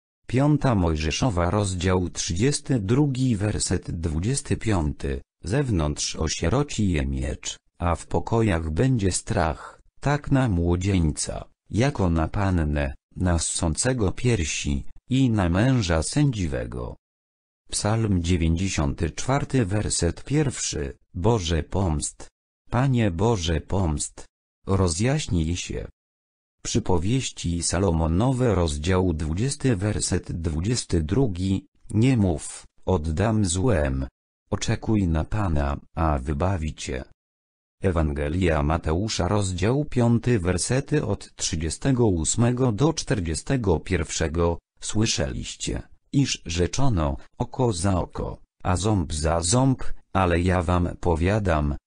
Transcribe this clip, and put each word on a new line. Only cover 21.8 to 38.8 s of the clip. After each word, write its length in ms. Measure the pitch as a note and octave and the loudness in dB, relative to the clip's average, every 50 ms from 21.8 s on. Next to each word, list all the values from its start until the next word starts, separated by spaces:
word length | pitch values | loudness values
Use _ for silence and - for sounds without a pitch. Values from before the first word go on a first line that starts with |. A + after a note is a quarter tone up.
| G2 F2 D2+ C#2+ - - - - - - _ _ _ _ _ _ _ - | 0 0 0 -2 -4 -6 -10 -12 -18 -20 _ _ _ _ _ _ _ -4
Panie 420 | - A#2+ C3 C#3 B2+ A#2+ A2+ G2+ | -2 0 2 2 2 2 2 2
Boże 500 | E2 E2+ G2+ A#2 A#2 G2 D#2+ E2+ E2 D#2 | 2 2 2 2 2 0 0 -2 -2 -2
pomst! 640 | - - F2 G2 F#2+ D#2 D2+ C#2+ - - - - - - _ _ _ _ _ _ - | -2 -2 -2 0 0 0 -2 -2 -4 -8 -12 -16 -20 -20 _ _ _ _ _ _ -4
Rozjaśnij 880 | - G2 F#2 F#2+ F2 D#2 E2+ G#2+ B2+ C#3+ D#3 - - - E2+ D#2+ D#2+ F2 | -2 0 2 2 2 0 0 0 0 0 -2 -2 -2 0 0 0 0 -2
się”. 320 | - - - - - - - - _ _ _ _ _ _ _ _ _ _ _ _ _ - | -4 -6 -8 -8 -10 -10 -12 -16 _ _ _ _ _ _ _ _ _ _ _ _ _ -6
Przypowieści 1000 | - - A2+ - - F2+ E2 D#2+ G2+ B2 C3+ B2 - - - - F2 E2+ E2+ D#2+ | -2 -2 0 2 2 2 2 2 2 0 0 -2 -4 -8 -6 -4 -4 -2 -2 -2
Salomonowe, 920 | - - E2+ G2 F#2+ E2 D#2+ D#2+ D#2+ E2 F2 A#2 C3+ C3 A#2+ B2+ A#2+ F#2+ | -2 0 2 2 2 2 2 2 2 2 2 2 2 2 2 2 2 2
rozdział 580 | F2 E2+ D#2+ D2 D2 D2+ F#2 F#2 F#2 F#2 F#2 E2 | 2 2 0 0 -2 0 2 2 2 2 2 0
dwudziesty, 600 | D#2 E2 D2+ D#2+ F#2 A#2 C#3 - - - C3+ A#2+ | 0 -2 -2 -2 -2 -2 -2 -2 0 0 0 0
werset 560 | F2+ G2 G#2+ G#2 D3 - - G2 F2 - - | 2 0 -2 -2 -2 -2 0 -2 -2 -2 -4
dwudziesty 720 | - - E2 E2+ D2+ D#2 E2 G#2+ B2+ A2+ - - - E2+ D#2 | -6 -4 -4 -2 -2 -2 -2 -2 -2 -4 -2 -2 0 0 0
drugi. 640 | D2+ G2 B2 C#3 A2+ F#2 F2 F#2+ F#2+ G2 F#2+ - _ _ _ - - | 2 2 2 2 0 0 -2 -2 0 0 -2 -4 _ _ _ -8 -2
„Nie 260 | - G#2+ A2+ C3+ C3 | 2 2 4 4 4
mów, 460 | A2+ G2 F2+ D#2+ D2 - - - - - - _ - - | 4 2 2 0 -2 -4 -10 -14 -16 -18 -20 _ -8 -2
oddam 600 | - F#2+ E2+ D2+ E2 D#2 D2+ G2 A#2 A2 A2 G#2 | 0 0 0 0 0 0 0 0 2 2 2 0
złem. 640 | F2+ E2+ F#2+ F2+ B2 G#2 D#2+ D2 C#2 C2 C2 C2+ - _ _ _ _ _ _ _ - | 0 0 0 2 2 2 2 2 0 0 -2 -4 -6 _ _ _ _ _ _ _ -6
Oczekuj 580 | - - - - A2+ G#2 - - A2 G#2 F#2+ | -6 -4 -2 -2 -2 -2 0 0 2 2 2
na 160 | E2+ D#2+ D#2 D#2 | 2 0 0 -2
Pana, 540 | - - G#2+ G#2 F#2 D#2+ D2 C#2+ C#2+ C#2 - - - - | -2 -2 -2 0 0 0 0 0 0 -4 -6 -8 -8 -4
a 240 | E2 E2 D#2 D2+ C2+ | -2 0 0 0 0
wybawi 540 | B1+ D2+ D2+ C#2 F2 F#2 G2 F2 D#2+ D2+ C2+ | -2 -4 -2 0 0 0 0 -2 -4 -6 -6
cię”. 300 | - - - C2+ B1+ C2+ - - _ _ _ _ _ _ _ _ _ _ _ _ - | -8 -8 -8 -8 -8 -8 -12 -18 _ _ _ _ _ _ _ _ _ _ _ _ -4
Ewangelia 840 | - F#2+ E2+ E2 D#2+ D2 C#2+ C#2+ D2 D2 D#2 F#2 F#2 E2+ D#2 D2+ C#2+ | -2 0 2 2 2 0 0 -2 -2 -2 0 2 2 2 2 2 2
Mateusza, 640 | D2 D#2+ E2+ | 2 0 0